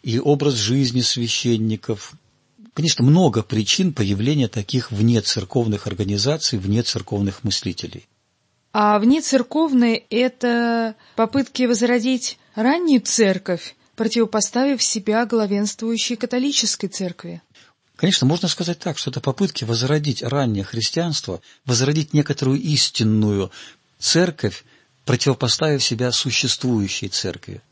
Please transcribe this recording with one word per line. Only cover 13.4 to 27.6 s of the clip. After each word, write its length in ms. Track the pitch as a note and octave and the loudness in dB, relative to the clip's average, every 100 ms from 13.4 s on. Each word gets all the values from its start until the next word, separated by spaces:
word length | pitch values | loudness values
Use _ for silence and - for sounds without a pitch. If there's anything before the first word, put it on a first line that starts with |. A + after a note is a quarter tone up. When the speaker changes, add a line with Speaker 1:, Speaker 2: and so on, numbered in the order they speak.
| G3 F3 - - _ - | -2 -6 -6 -20 _ -4
Speaker 2:
противопоставив 840 | A3 A#3 A3 G#3+ - A#3+ C#4 B3+ | -2 2 2 0 0 0 0 0
себя 440 | - A3 G3 G#3+ A#3 | -2 -2 0 0 2
главенствующей 920 | A#3 G#3 G3+ G#3 - A3+ A3+ - A#3 | 0 0 0 -2 -4 -4 -2 -4 -4
католической 720 | A#3+ B3 C#4 C#4 G#3+ - F#3+ | -4 -2 0 0 -2 -4 -6
церкви? 540 | - F#3 F3 F3 E3+ _ _ _ _ _ - | -6 -8 -8 -16 -16 _ _ _ _ _ -2
Speaker 1:
Конечно, 280 | - - B2+ | 0 4 2
можно 220 | E3+ F3+ | 2 -2
сказать 320 | - F3 F3 | -2 -4 -4
так, 180 | F3+ D3+ | -6 -6
что 140 | - | -6
это 80 | B2+ | -4
попытки 460 | C#3 - G3+ - A2 | -4 0 -2 -2 -2
возродить 580 | A2+ C3 D3+ D3 A2+ | -2 0 0 0 -2
раннее 400 | A#2+ C#3 B2+ G2+ | -2 0 0 -2
христианство, 760 | G2+ A#2 A2 - E3+ D3 - F2 _ _ - | -4 -4 -2 -2 -2 -4 -6 -10 _ _ 0
возродить 480 | A#2+ C3 D#3 D3+ | 2 2 2 2
некоторую 480 | D3 C#3 C#3+ C3 C#3 | 2 2 0 0 0
истинную 920 | D#3+ C#3 - - A2 G#2+ G#2+ G2+ F#2 - - _ _ _ | 0 0 0 2 2 4 2 0 -2 -8 -20 _ _ _
церковь, 680 | - D#3+ F3+ D3+ G#2+ - _ _ _ _ | 0 2 2 0 -4 -6 _ _ _ _
противопоставив 800 | - B2 C#3+ B2+ B2 - D#3+ C#3 | -2 2 2 0 0 0 0 0
себя 300 | - A#2 B2 | 0 -2 -2
существующей 960 | A#2 C#3 - C3 - B2+ A2+ G2 - G2+ | -2 -2 0 0 -2 0 0 0 -4 -6
церкви. 520 | - F#2+ F2 - G2 | -4 -6 -8 -14 -16